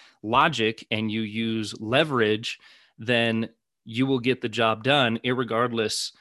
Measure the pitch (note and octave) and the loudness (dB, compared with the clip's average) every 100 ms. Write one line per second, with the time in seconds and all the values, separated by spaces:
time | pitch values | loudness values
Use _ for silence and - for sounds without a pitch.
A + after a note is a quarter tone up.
0 | - _ G#2 B2 E3 B2 A2 A2+ - A2 | -20 _ 0 2 4 2 -2 -2 -4 -4
1 | A2 A2 G#2+ A2 A2+ A2 G#2 - A2 C3 | -2 -4 -4 -4 -4 -4 -4 -8 -2 0
2 | D#3+ B2+ G#2+ G#2+ A2+ - - - _ - | 2 2 2 0 -4 -10 -16 -20 _ -10
3 | A2+ A#2+ A#2 A2+ A2+ _ _ _ - A2+ | 0 2 2 0 -2 _ _ _ -8 -2
4 | C3+ C3 A#2+ B2+ A#2+ A2 A2+ A2 A#2 D3 | 0 2 0 0 -2 0 2 2 2 2
5 | B2 A2+ B2 B2+ A#2 A2 B2 A#2 A2 - | 2 0 -2 -2 -2 0 0 0 -2 -4
6 | - - | -8 -12